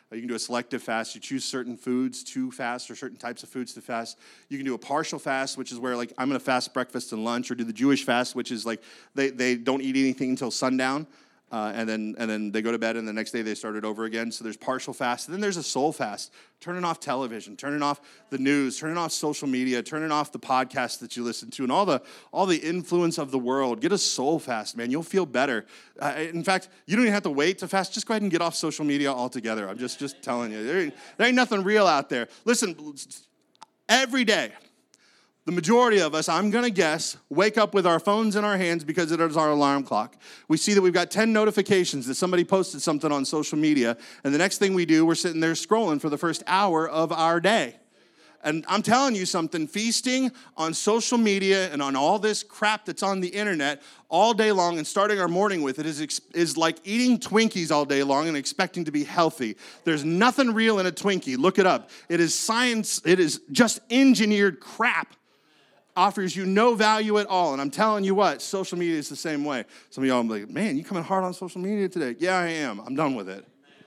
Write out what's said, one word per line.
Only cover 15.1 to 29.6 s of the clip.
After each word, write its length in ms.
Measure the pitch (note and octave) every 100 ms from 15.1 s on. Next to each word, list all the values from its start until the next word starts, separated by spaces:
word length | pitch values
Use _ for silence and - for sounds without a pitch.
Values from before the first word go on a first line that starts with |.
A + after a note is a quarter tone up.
| A#2+ -
And 40 |
then 60 | F3+
there's 160 | G#3 F3+
a 80 |
soul 300 | C#3+ - D3
fast, 400 | D3+ A#2+ G#2 - - _ _
turning 240 | - F3+
off 160 | F3 E3
television, 560 | - C3 C3 A2+ G2+ G2+
turning 260 | C#3 D3
off 200 | C#3+ C#3+ - - _
the 60 | C3+
news, 400 | C3 C#3+ C3+ C3
turning 200 | D#3 E3+
off 160 | E3
social 340 | - E3 D3 C#3+
media, 340 | B2+ B2+ B2
turning 300 | A2+ D#3 D#3
off 220 | D3+ C#3+
the 60 | B2
podcasts 600 | - C3 C3 C#3 B2 -
that 160 | A#2+ B2
you 80 |
listen 260 | A#2 A2 A#2
to, 120 | -
and 80 | B2+
all 140 | D3+ G3
the, 160 | C3 - - -
all 140 | - F#3+
the 100 | D#3+
influence 600 | D#3 F3+ E3+ F3 E3+ E3
of 140 | C#3+
the 80 | C3
world. 400 | A#2+ C3+ C3+ A2+
Get 140 | B2
a 40 | G3+
soul 420 | - - C3+ D#3
fast, 360 | - A2+ G#2 A#2
man. 160 | A#2
You'll 120 | C#3
feel 220 | E3 F#3+ E3
better. 400 | B2 C#3 A2+ - - - -
Uh, 140 | C#3+ C#3
in 260 | E3 E3
fact, 240 | D#3+ F#3+ - _ -
you 120 | G#3
don't 80 | A#3+
even 80 |
have 100 | G3+
to 60 | F3+
wait 300 | C#3 D#3+ -
to 80 | F#3
fast. 240 | G3 F3+
Just 140 | - -
go 40 |
ahead 120 | A3
and 80 | G#3
get 100 | E3
off 120 | E3+
social 300 | D#3+ E3 D3
media 300 | D3+ C#3+ C#3
altogether. 560 | B2+ B2 C3 A2+ A2